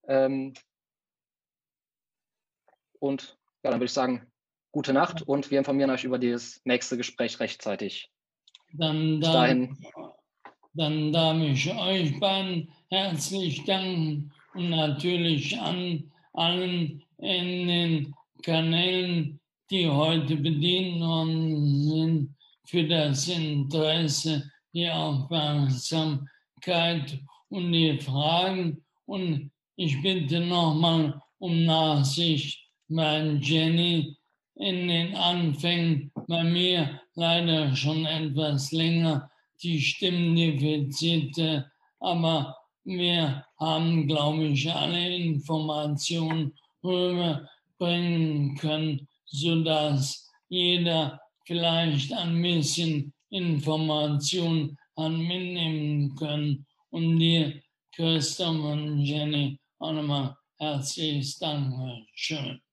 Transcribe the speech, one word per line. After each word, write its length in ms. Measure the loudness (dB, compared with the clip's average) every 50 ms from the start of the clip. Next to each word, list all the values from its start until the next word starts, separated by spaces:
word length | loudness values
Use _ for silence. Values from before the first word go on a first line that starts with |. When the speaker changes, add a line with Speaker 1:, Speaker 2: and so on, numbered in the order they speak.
| _
Speaker 1:
Ähm, 480 | 0 2 2 2 2 0 -2 -4 -6 -10 -16 _ _ _ _ _ _ _ _ _ _ _ _ _ _ _ _ _ _ _ _ _ _ _ _ _ _ _ _ _ _ _ _ _ _ _ _ _ _ _ _ _ _ _ _ _ _ _ _
und 380 | -2 -2 -2 -2 -8 -14 -20 _ _ _ _ _ _
ja, 80 | -2
dann 100 | 0 0
würde 60 | -2
ich 60 | -2 0
sagen, 380 | 0 0 0 -2 -4 -6 _ _ _ _ _ _ _ _ _
gute 220 | -8 -6 -2 2 2
Nacht 300 | 2 2 2 -2 -10 -2
und 280 | -2 -2 -2 0 0
wir 80 | 0 0
informieren 320 | 2 2 2 2 2 2
euch 140 | 0 -2 -2
über 140 | -2 -2 0
das 420 | 0 0 0 -2 -4 -10 -18 -10 _
nächste 320 | 0 0 0 0 -2 -4
Gespräch 440 | -4 -4 -6 -4 -4 -4 -4 -2 -4
rechtzeitig. 720 | -4 -6 -6 -6 -6 -6 -4 -4 -6 -8 -8 -10 -14 -16 _ _ _ _ _ _ _ -20 _ -20 _ _ -6
Speaker 2:
Dann 440 | -2 -2 0 0 2 2 2 2 2
Speaker 1:
Bis 80 | 2 4
Speaker 2:
darf, 80 | 6
Speaker 1:
dahin. 420 | 6 6 6 4 2 2 -2 -6 -12 -16 -18 -16 -16 -16 -16 -18 _ _ _ _ _ _ -20 _ _ _ _ _
Speaker 2:
dann 400 | -2 -2 0 0 0 0 2 2
darf 260 | 4 4 4 4 2
ich 340 | 2 2 2 0 0 -2 -2
euch 460 | -2 -2 -2 0 0 0 0 0 0
beiden 500 | 0 0 0 0 -2 -2 -4 -4 -6 -8 -14 _ _ _
herzlich 760 | -2 -2 -2 -2 -2 -4 -4 -4 -4 -2 -2 -2 -4 -4 -2
danken 680 | -2 -2 0 0 -2 -2 0 0 0 -2 -4 -6 -8 -12 _ -20 _ -8
und 160 | -4 -2 -2
natürlich 920 | 0 0 2 0 0 0 0 0 0 2 2 2 0 0 0 -4 -6 -4
an 500 | -4 -4 -2 -2 -2 -4 -4 -4 -6 -10 _ _ _ _ _
allen 720 | -2 -2 0 0 0 -2 -2 0 0 -2 -2 -4 -10 -18 _ _ -10
in 500 | -4 -2 -2 -2 -2 -2 -2 -2 0 2
den 440 | 2 2 2 2 2 0 0 -4 -8 -18 _ _ _ _ -4
Kanälen, 960 | -2 0 2 2 2 2 2 2 2 0 0 0 0 0 0 -2 -2 -6 -12 _ _ _ _ _ _
die 180 | -2 0 2 4
heute 460 | 4 4 4 4 2 2 2 0 0
bedient 640 | 0 2 0 0 2 2 2 2 2 0 0 -2 -2
worden 880 | 0 0 0 0 0 0 0 0 0 0 0 2 2 2 2 2 2 2
sind, 460 | 2 2 2 2 2 2 0 -2 -6 _ _ _ _ _ _
für 160 | -2 0 0 2 2
das 400 | 2 0 2 2 0 0 0 -2
Interesse, 1200 | -2 -2 -2 -2 0 -2 -2 0 0 0 2 2 2 2 2 0 0 -2 0 0 -2 -2 -4 -6 -16 _ _ _ _
die 180 | -4 -2 -2
Aufmerksamkeit 2250 | -2 -2 -2 -2 -2 -2 -2 -2 -2 -2 0 0 0 2 2 2 0 -2 -2 -2 -2 0 0 0 -2 -4 -6 -8 _ _ _ _ _ -12 -4 -2 0 2 2 2 0 -2 -4 -6 -8 -10 -12 -14 -20 _ _ _
und 220 | -6 -4 -2 0
die 300 | 2 4 4 4 2 0
Fragen. 840 | -2 -2 -2 0 2 2 2 2 2 2 0 0 -2 -2 -4 -4 _ _ _ _ _
Und 460 | -8 -6 -4 -2 -2 -2 -2 -4 -8 _ _ _ _ _
ich 260 | -4 -2 0 0 0 0
bitte 380 | 0 0 0 0 0 0 0
nochmal 840 | 0 0 2 2 2 2 4 4 4 4 4 4 2 2 0 -4 -12 _ _ _
um 260 | -4 0 2 2 4
Nachsicht, 960 | 4 4 4 4 4 4 4 2 2 2 0 2 2 2 0 -2 -4 -8 -10 -14 _ _ _ _ _
weil 500 | -2 0 2 2 2 0 0 0 0 0
Jenny 760 | 0 2 2 4 4 4 4 4 4 2 2 2 0 -2 -6 _ _ _ _ _ _ _ _
in 320 | -8 -4 -4 -2 -2 -2 0
den 260 | 0 0 0 -2 -2
Anfängen 960 | 0 0 0 2 2 2 0 0 0 0 0 2 2 2 2 2 0 -2 -6 _ -12 -6
bei 160 | -4 -2 0 2
mir 560 | 2 2 2 2 2 2 2 0 -2 -4 -10 -16 _ _
leider 600 | -2 0 2 2 2 2 2 2 2 2 2 0
schon 280 | 0 0 0 0 0 -2
etwas 680 | -2 -2 -2 -2 -2 -2 0 0 0 0 -2 -2 -2 -2
länger 580 | 0 2 2 4 4 4 2 2 0 -2 -6 _ _ _ _ _ _ -4
die 180 | -2 -2 0
Stimmdefizite, 1900 | 0 -2 -2 0 -2 0 2 2 2 4 4 4 4 4 2 2 2 2 2 0 -2 -2 -4 -2 0 2 2 2 0 -2 -2 -2 0 0 0 -2 -4 -6 _ _ _ _ _ _
aber 560 | -4 -2 0 2 2 2 2 0 0 -4 -8 -16 _ _ _ _ _
wir 640 | -8 -4 -2 0 2 2 2 2 0 -2 -4 -8 _ _ _
haben, 500 | -2 -2 0 0 2 2 2 2 2 2
glaube 380 | 0 2 2 2 2 2 0
ich, 220 | 0 0 0 0 -2 -2
alle 420 | -2 -2 -2 -2 -2 -2 -2 -2
Informationen 1400 | -2 -2 0 -2 -2 -2 -2 -2 -2 -2 -2 -2 -2 -2 -2 -2 -2 -2 -2 -2 -2 0 0 0 -2 -2 -4 -6 _ _ _ _ _ -4
rüberbringen 1700 | -2 0 2 2 0 0 0 0 0 -2 -4 -6 -12 -20 _ _ _ _ _ 0 0 2 2 2 2 2 2 2 2 2 0 0 0 -2
können, 500 | -2 -2 -2 -2 0 0 -2 -2 -4 -6 -12 _ _ _
sodass 1040 | -10 -8 -4 0 2 2 2 2 2 2 2 2 2 2 0 0 -2 -4 -10 -14 _ _ _ _ _
jeder 720 | -2 0 2 2 2 2 2 2 2 2 0 0 -4 -10 -20 _ _ _ _
vielleicht 640 | -6 -4 0 2 2 2 2 2 2 2 0 0 -2 -4
ein 300 | -4 -2 0 0 2 2
bisschen 720 | 2 2 2 2 0 0 0 0 0 0 -2 -4 -6 -12 _ _ _
Information 1500 | -6 -4 0 0 0 0 0 0 0 0 0 0 0 0 0 0 0 0 0 0 -2 0 0 2 0 0 0 -2 -6 -12 _ _ _
hat 160 | -6 -4 -2 -2
mitnehmen 1040 | -2 -2 -2 -4 -4 -4 -6 -4 -4 -2 -2 -2 -2 -2 -2 0 0 0 -2 -2
können. 500 | -4 -6 -4 -2 -2 0 -2 -2 -2 -4 _ _ _ _ _
Und 280 | -6 -2 0 2 4 4
dir, 440 | 4 4 4 4 2 0 -4 -10 _ _ _ _ _ _ -8
Christoph 640 | -4 0 0 2 0 0 -2 -4 -4 -2 -2 0
und 420 | 0 0 -2 -2 -2 -2 -2 0 0
Jenny, 640 | 0 0 0 -2 -2 -2 0 0 0 -2 -4 -8 _ _ _ _
auch 140 | -8 -4 -4
nochmal 440 | -2 -2 0 0 0 -2 -4 -6 _ _ _ _ _
herzliches 800 | -6 -4 -4 -4 -4 -6 -6 -4 -4 -2 -2 -2 -4 -4 -8 -8
Dankeschön. 1200 | -6 -4 -4 -2 -2 -4 -4 -6 -6 -8 -10 -12 -16 _ _ -10 -8 -6 -6 -6 -6 -8 -10 -12 _ _